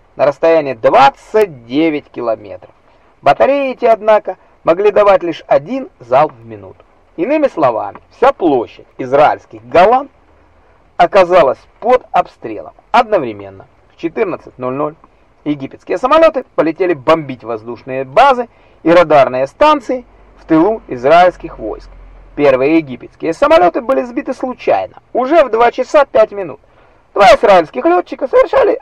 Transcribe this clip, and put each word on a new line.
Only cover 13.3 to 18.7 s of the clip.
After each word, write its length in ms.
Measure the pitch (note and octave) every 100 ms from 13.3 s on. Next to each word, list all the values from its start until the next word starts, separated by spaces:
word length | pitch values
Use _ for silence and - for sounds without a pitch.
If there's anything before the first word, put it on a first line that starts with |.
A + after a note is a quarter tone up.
| G2+ G2 F#2+ - _ _
в 40 | _
четырнадцать 600 | - A#3+ G3+ C#3+ - -
ноль 160 | B2+
ноль 220 | C3 D3+ D#3 _ _ _ _
египетские 560 | D3+ D3 C3 - - F3+
самолёты 460 | B3+ D#4 D#4+ C#4 - -
полетели 400 | D#3 D#3 F3+ D3+
бомбить 480 | B2 E3 C3+ B2
воздушные 600 | A2 A2+ A2+ A2+ C3+ C3 C3
базы 440 | D#3 C#4 B3 A#3 _ _